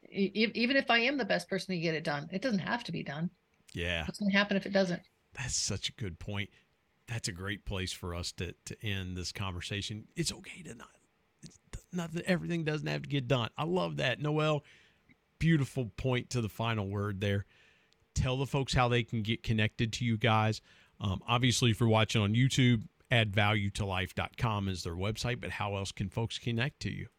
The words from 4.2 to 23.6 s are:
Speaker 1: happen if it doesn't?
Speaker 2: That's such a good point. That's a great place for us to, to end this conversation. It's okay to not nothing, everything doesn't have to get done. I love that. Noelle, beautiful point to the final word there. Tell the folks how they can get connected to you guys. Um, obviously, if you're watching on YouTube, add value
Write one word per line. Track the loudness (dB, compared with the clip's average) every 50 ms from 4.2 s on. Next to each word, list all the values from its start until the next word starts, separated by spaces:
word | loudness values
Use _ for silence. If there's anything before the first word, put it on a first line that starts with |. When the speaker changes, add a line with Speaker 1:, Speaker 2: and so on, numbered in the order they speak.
| -2 2 4
Speaker 1:
happen | 4 2 4 0 -2
if | -2
it | 0 2
doesn't? | 2 2 2 0 -6 -6 _ _ _ _ _ _
Speaker 2:
That's | -8 -6 -4 -2
such | -2 -2 -2 -4 -4 -4 -6
a | -8
good | -6 -8 -8 -8 -10
point. | -10 -8 -6 -6 -6 -8 _ -20 _ _ _ _ _ _ _ _ _
That's | -8 -8 -6 -6 -6
a | -8
great | -6 -6 -6 -6 -6 _
place | -6 -4 -2 -2 -4
for | -4 -6 -6 -6 -6
us | -4 -6 -8 -6
to, | -6 -8 -8 -8 _ _
to | -14 -14 -8 -6
end | -4 -4 -4 -4 -6 -6 -6
this | -8 -8
conversation. | -6 -6 -6 -6 -6 -6 -6 -6 -6 -6 -6 -6 -8 -10 -12 -14 _
It's | -6 -6 -4
okay | -6 -8 -12 -16 -16 -16 -14
to | -16 -16
not | -16 -16 -20 _ _ _ _ _ _ _ _ _ _ -20 -20 -20 -20 _ _ -14 -14 -14 _ -6
nothing, | -6 -6 -4 -6 -6 0
everything | 0 0 0 2 -2 -2 -2 0
doesn't | 0 -2 -2 -2 -4
have | -4 -4 -4
to | -2
get | -2 -2 2 2
done. | 2 2 2 -2 _ -4
I | -2
love | 0 0 0 0 -2 -2 -2
that. | 0 0 0 0
Noelle, | -2 -2 0 2 2 2 2 0 -2 -8 -20 -20 -20 _ _ _ _ _ -20 _ _ _ _ _
beautiful | 4 4 6 6 4 0 0 -4 -4 -4 -6 -4
point | -2 0 0 0 -2 -2
to | -2 -2
the | -2 -2
final | -2 -2 -2 0 0 0 0 0
word | 0 -2 -2 -2 -2 0
there. | 2 2 2 2 0 _ _ _ -20 _ _ _ _ _ _ _ _ _ _
Tell | 0 2 2 2 0
the | -2
folks | 0 0 -2 0 2 4
how | 4 4 6
they | 4 4 2
can | 0 -2 -4
get | 0 0 -2 -2 _
connected | 0 2 2 2 2 _ 0 -2 -2 0
to | -2 0
you | 0 0 4
guys. | 4 4 4 6 4 2 0 -2 _ -16 -20 -20 -20 _ _ _
Um, | -4 -4 -4 -4 -2 0
obviously, | 0 4 4 4 4 4 4 4
if | 4 4
you're | 4 4
watching | 6 6 4 4 4 2
on | 4 4 4
YouTube, | 4 4 4 4 6 6 6 6 4 2 -4 _ _ _ _
add | 2 2 4 4 4
value | 4 4 4 4 2